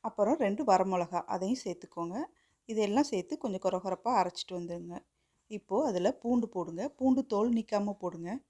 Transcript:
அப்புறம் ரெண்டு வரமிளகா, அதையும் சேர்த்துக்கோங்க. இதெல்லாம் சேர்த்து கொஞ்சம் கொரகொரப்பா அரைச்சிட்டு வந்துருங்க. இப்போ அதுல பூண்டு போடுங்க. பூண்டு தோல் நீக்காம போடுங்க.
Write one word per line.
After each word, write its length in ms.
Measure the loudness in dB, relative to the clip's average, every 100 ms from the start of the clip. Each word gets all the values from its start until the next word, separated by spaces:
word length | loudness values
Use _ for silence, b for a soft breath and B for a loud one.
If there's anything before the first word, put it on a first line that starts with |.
| -6
அப்புறம் 280 | 2 2 4
ரெண்டு 180 | 2 2 6
வரமிளகா, 500 | 6 6 2 0 -2 -2
அதையும் 280 | -2 0 -2
சேர்த்துக்கோங்க. 540 | -2 -8 -10 -8 -6 -6 -8 _ _ _ -6
இதெல்லாம் 360 | -2 2 2 2
சேர்த்து 240 | -2 -4 -6
கொஞ்சம் 200 | -6 -2
கொரகொரப்பா 460 | -2 -2 -4 -4 0 2
அரைச்சிட்டு 340 | 2 -4 -10 -8
வந்துருங்க. 380 | -8 -10 -10 -14 _ _ _ _ _ -14
இப்போ 200 | _ 0 0
அதுல 200 | 2 0 0
பூண்டு 240 | 0 0 0
போடுங்க. 300 | -4 -6 -6 -8 0
பூண்டு 220 | 2 2 2
தோல் 200 | 0 2 0
நீக்காம 360 | 0 -2 -2 -4
போடுங்க. 280 | -6 -6 -8 -8